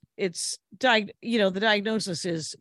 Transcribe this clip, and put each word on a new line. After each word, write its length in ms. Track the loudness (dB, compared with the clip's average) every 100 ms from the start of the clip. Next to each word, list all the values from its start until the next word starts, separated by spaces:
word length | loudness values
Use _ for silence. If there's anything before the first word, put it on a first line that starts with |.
| _ -4
it's 440 | -4 -4 -8 -8 _ -2
diag-, 320 | 4 4 2 -10
you 180 | -2 2
know, 100 | 2
the 100 | 2
diagnosis 640 | 2 2 0 -2 -2 -4 -4
is, 300 | -4 -6 -8